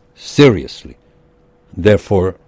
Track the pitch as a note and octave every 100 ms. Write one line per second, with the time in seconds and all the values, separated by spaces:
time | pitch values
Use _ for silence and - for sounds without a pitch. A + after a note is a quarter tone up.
0 | _ _ - - C#3+ G2 B1+ - - -
1 | _ _ _ _ _ _ _ - F2+ G2+
2 | - G2+ F#2 F2+